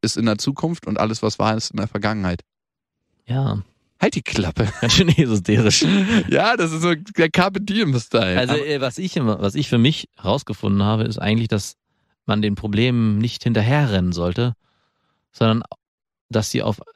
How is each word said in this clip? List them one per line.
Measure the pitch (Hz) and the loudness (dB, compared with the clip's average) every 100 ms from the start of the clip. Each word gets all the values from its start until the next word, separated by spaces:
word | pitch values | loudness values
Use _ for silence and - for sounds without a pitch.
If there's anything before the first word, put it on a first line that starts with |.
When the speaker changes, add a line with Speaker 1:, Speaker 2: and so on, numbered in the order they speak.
Speaker 1:
ist | 107 - | -4 0
in | 113 | 0
der | 104 | 0
Zukunft | - 139 160 170 - | -2 -4 -4 -4 -6
und | 107 | -2
alles, | 107 110 | -2 -2
was | 110 - | -4 0
war, | 107 110 | 0 0
ist | - | -4
in | 104 | -6
der | 104 | -4
Vergangenheit. | 101 104 107 92 87 - _ _ _ _ _ _ _ - | -2 -2 -2 -2 -4 -8 _ _ _ _ _ _ _ -6
Speaker 2:
Ja. | 127 135 104 - _ _ _ | -2 0 -2 -6 _ _ _
Speaker 1:
Halt | 180 - | -2 0
die | |
Klappe. | - - 87 - 104 | -4 -2 -2 -2 -2
Speaker 2:
<laughs> | - | -2
Ganz | 117 | 2
schön | - 170 | 4 4
esoterisch. | 160 127 107 90 107 110 - 220 196 190 226 - | 4 2 0 2 2 4 4 2 2 2 2 2
Speaker 1:
Ja, | 139 208 240 | 2 2 2
das | 165 | 0
ist | 160 | 0
so | 175 | 0
der | 160 190 - 165 | -2 -2 0 2
Carpe | 185 190 190 | 4 0 0
Diem-Style. | 208 208 175 127 - 117 95 90 | -4 0 0 0 0 0 2 0
Speaker 2:
Also, | 123 | 0
Speaker 1:
Aber | 151 147 | 0 -2
Speaker 2:
äh, | 143 | -2
was | 131 - | -4 -4
ich | 185 175 | -6 -2
immer, | 117 104 | -2 0
was | 101 | -2
ich | - 139 | -2 0
für | 120 | 2
mich | 127 - - _ | 2 0 -8 _
rausgefunden | - 135 - 104 101 98 | -2 -2 -4 -6 -2 0
habe, | 101 110 | 2 0
ist | 117 107 | -2 -4
eigentlich, | 101 113 110 | -2 0 0
dass | 107 - - _ _ _ _ - | -2 -4 -14 _ _ _ _ -4
man | 107 | -2
den | 104 101 | 0 -2
Problemen | 107 104 123 120 110 104 | -2 0 2 2 2 2
nicht | 117 - | -2 -2
hinterherrennen | 123 110 107 147 135 98 90 | 0 2 2 2 2 2 0
sollte, | 85 87 90 123 113 _ _ _ _ _ _ _ | 0 -2 0 -2 -4 _ _ _ _ _ _ _
sondern | - 113 113 - - _ _ _ _ _ | -2 0 2 -4 -16 _ _ _ _ _
dass | 110 101 | -4 -2
sie | 123 | -2
auf, | 107 98 - | -4 -6 -12